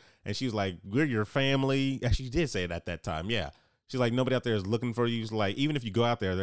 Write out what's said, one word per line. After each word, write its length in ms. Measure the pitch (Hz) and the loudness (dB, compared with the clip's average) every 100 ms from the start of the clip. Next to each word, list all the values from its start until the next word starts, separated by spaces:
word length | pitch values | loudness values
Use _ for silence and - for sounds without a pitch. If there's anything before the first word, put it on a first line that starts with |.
| - _ | -16 _
And 100 | 101 104 | -8 -4
she 100 | 131 | -2
was 60 | |
like, 260 | 104 95 85 | 0 -2 -4
"We're 220 | 95 113 | -4 0
your 200 | 156 113 | 2 0
family." 760 | 107 139 135 139 135 135 135 131 | 0 0 2 2 2 2 0 0
Yeah, 80 | 120 | 0
she 180 | - 131 | 0 0
did 220 | 139 147 | -2 0
say 140 | 98 | -2
it 80 | 87 | -2
at 140 | 85 - | -4 -6
that 180 | 85 | -8
time. 260 | - 80 92 | -4 -4 -2
Yeah. 200 | 113 73 - _ _ - | -2 -4 -8 _ _ -6
She's 140 | 127 | 0
like, 120 | 120 | 2
"Nobody 220 | 123 123 | 2 2
out 80 | 123 | 2
there 140 | 120 107 | 2 0
is 100 | 95 | 0
looking 280 | 113 120 | -2 -2
for 120 | 113 120 | 0 0
you." 140 | 117 | 0
She's 80 | 110 | -2
like, 240 | 110 101 104 | 0 0 2
"Even 200 | 143 147 | 0 0
if 80 | |
you 80 | 117 | 0
go 100 | 104 | 2
out 140 | 120 120 | 4 2
there, 140 | 95 92 | 0 0